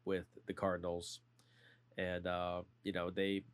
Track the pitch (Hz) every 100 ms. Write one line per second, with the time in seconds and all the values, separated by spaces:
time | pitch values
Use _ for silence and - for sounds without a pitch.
0 | 95 92 85 - - 92 98 90 87 87
1 | - - - _ - - - - _ -
2 | 92 90 90 90 90 87 90 - 101 90
3 | 87 92 98 98 -